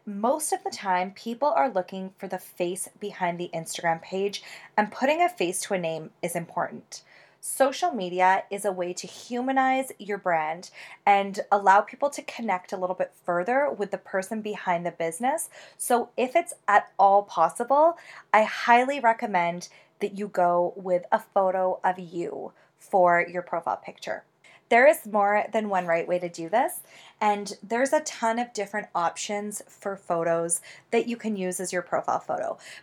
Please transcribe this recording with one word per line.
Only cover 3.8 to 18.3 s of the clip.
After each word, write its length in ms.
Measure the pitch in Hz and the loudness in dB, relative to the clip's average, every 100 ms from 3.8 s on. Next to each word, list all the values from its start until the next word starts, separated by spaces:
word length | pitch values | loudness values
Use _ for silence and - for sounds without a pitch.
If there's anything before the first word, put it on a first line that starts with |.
| 170 165 | -2 -2
page, 420 | - 185 202 196 - - - | -4 -4 -4 -6 -14 -20 -6
and 160 | - 214 | 0 0
putting 300 | - 262 320 | 0 2 4
a 80 | 349 | 2
face 320 | - 175 - | 0 -2 -2
to 140 | - | -2
a 40 | 190 | -2
name 320 | 165 160 160 _ | -2 -6 -10 _
is 120 | 175 | -6
important. 680 | 170 170 - 160 - - - - - - _ | -6 -6 -6 -6 -8 -16 -20 -20 -20 -20 _
Social 460 | - - 269 269 359 | -6 0 2 2 -2
media 540 | 254 180 180 185 196 - | -2 -4 2 4 4 0
is 140 | 202 | -4
a 80 | 208 | -4
way 220 | 185 175 | -2 -4
to 120 | 180 180 | -6 -10
humanize 840 | - - 240 254 269 262 262 262 - | -14 -10 -6 -2 2 2 0 -2 -8
your 180 | 196 202 | -8 -4
brand 540 | 185 165 156 170 - - - - | 0 0 0 -6 -12 -20 -20 -2
and 360 | - 196 196 196 - | 4 4 2 -4 0
allow 300 | 208 196 202 | 2 6 6
people 280 | 214 - 285 | 4 -2 -6
to 140 | 285 | -6
connect 500 | 269 - 226 185 - | -12 -8 -4 -4 -4
a 40 | 196 | -6
little 180 | 185 | -4
bit 180 | 185 180 _ - | -4 -6 _ -4
further 420 | 175 180 262 285 | -2 0 0 0
with 220 | 202 196 | -2 -6
the 80 | 185 | -6
person 420 | - 190 185 220 | -6 -6 -4 -6
behind 460 | 208 202 - 170 175 | -6 -6 -2 -2 -2
the 60 | |
business. 580 | 165 165 160 254 294 - - - - | -4 -6 -2 -2 -2 -4 -14 -20 -8
So 340 | - 240 - - | 0 0 0 -4
if 200 | 254 - | 0 0
it's 180 | - - - | -2 -6 4
at 240 | 202 - - | 4 4 4
all 260 | 196 202 | 6 6
possible, 760 | 202 - 170 - 233 277 320 330 - - - | 4 0 0 0 2 4 4 2 -8 -20 0